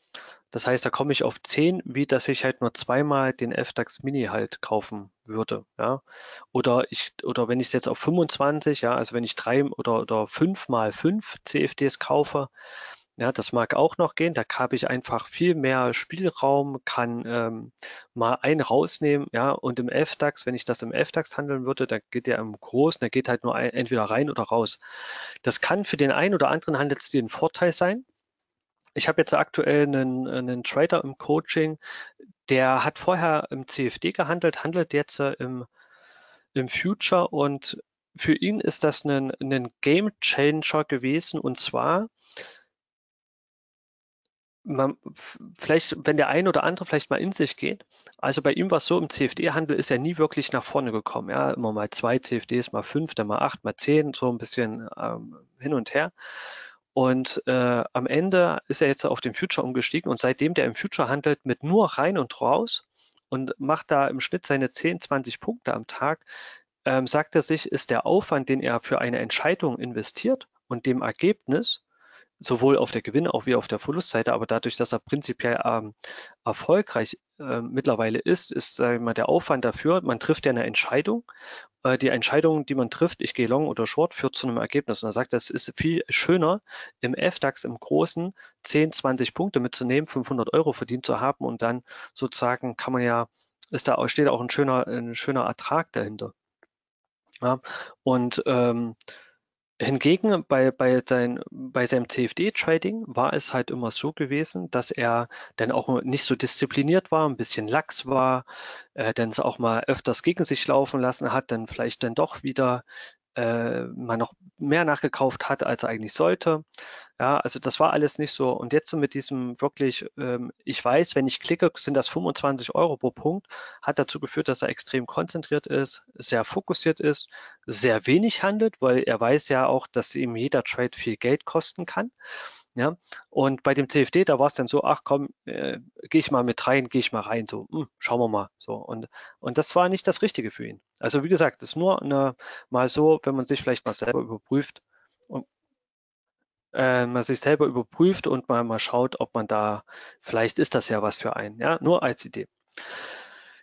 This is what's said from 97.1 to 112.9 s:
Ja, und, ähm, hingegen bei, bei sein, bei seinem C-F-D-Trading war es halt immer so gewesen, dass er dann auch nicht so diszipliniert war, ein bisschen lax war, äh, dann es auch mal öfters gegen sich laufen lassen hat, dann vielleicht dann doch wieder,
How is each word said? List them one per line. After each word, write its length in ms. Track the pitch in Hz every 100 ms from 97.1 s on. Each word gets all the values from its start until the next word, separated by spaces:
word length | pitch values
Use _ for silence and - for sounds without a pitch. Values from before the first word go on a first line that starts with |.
| _ _ -
Ja, 200 | 123 131 - - - -
und, 400 | 135 127 123 - -
ähm, 500 | 123 123 117 117 113 - - - _ _ _ _ _
hingegen 640 | 123 135 143 180 220 185 -
bei, 240 | 135 131
bei 320 | 131 127 127
sein, 360 | - 127 120 123 -
bei 380 | - 131 131 123
seinem 200 | 131 120
C-F-D-Trading 960 | - 120 - 190 - - 165 190 220 220
war 240 | 123 135
es 200 | 151 -
halt 160 | 131 120
immer 180 | 127 117
so 220 | - 143
gewesen, 580 | - 139 143 156 - 87
dass 220 | 123 -
er 360 | - 117 117 117 - - -
dann 160 | 113
auch 300 | 113 - 127
nicht 200 | 131 139
so 140 | - 127
diszipliniert 760 | 123 - 135 - 143 185 -
war, 180 | 156 156
ein 80 | 120
bisschen 300 | 113 - 107
lax 400 | 143 156 - 127
war, 380 | 131 131 127 - - - - -
äh, 180 | - 110
dann 180 | 110 113
es 100 | 110
auch 180 | - -
mal 240 | 117 113 -
öfters 340 | 131 - 117
gegen 220 | - 180
sich 200 | 170 135 -
laufen 320 | 135 139 135
lassen 320 | 127 127 123
hat, 180 | 127 -
dann 160 | 117 113
vielleicht 380 | - 120 -
dann 100 | 120
doch 300 | 117 160 -
wieder, 400 | 139 131 131 123 -